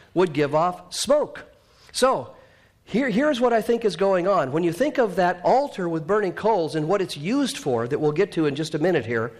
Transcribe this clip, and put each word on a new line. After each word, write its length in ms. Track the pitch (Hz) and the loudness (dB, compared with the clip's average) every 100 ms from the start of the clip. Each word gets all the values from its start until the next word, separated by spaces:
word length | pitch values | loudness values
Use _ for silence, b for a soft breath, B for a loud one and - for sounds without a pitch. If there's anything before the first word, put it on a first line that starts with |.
| B | B
would 200 | 170 185 | 0 2
give 240 | 143 143 156 | 2 2 2
off 360 | 180 180 - | 0 -2 -12
smoke. 520 | - 214 294 240 - - b b b b | -6 2 2 2 -8 -20 b b b b
So, 420 | - 262 185 113 b b b b b | 0 2 2 -6 b b b b b
here, 260 | - 214 269 | -4 -2 0
here's 320 | 202 302 233 | 2 0 2
what 120 | 247 | 2
I 100 | 226 | 2
think 220 | 214 233 | 0 0
is 100 | 220 | 0
going 320 | 165 196 185 185 | 0 2 2 2
on. 240 | 185 131 | 0 0
When 140 | 156 | 0
you 80 | 175 | 0
think 260 | 170 294 294 | 0 0 2
of 160 | 220 | 0
that 260 | 180 180 180 | 2 0 0
altar 440 | - 247 285 - 170 | 2 2 0 -4 -4
with 200 | 160 156 | -4 -2
burning 240 | 214 185 | 0 0
coals 420 | 165 208 202 151 | -2 0 2 0
and 140 | 156 151 | -2 0
what 120 | 196 | 0
it's 160 | 180 143 | -2 -4
used 400 | 165 277 247 - | -2 -2 -2 -4
for, 300 | 147 117 120 | -2 -2 -2
that 140 | 143 | 0
we'll 100 | 151 | 0
get 220 | 151 196 | 0 0
to 140 | 170 151 | 0 0
in 100 | 139 | -2
just 180 | 160 | -4
a 60 | 151 | -2
minute 260 | 175 165 113 | 0 0 0
here, 260 | 117 117 | -4 -4